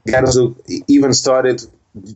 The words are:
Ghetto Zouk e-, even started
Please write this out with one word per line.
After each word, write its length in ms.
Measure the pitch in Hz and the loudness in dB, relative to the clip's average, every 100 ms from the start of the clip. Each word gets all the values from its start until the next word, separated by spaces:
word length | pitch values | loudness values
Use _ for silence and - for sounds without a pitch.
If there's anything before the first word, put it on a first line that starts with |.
| - | -4
Ghetto 200 | 131 131 | 0 2
Zouk 300 | 127 123 - - | 2 0 -4 -12
e-, 140 | 87 - | -8 2
even 240 | 143 139 | 2 2
started 500 | 123 139 131 127 120 113 _ _ - - | 0 0 0 0 -2 -8 _ _ -20 -20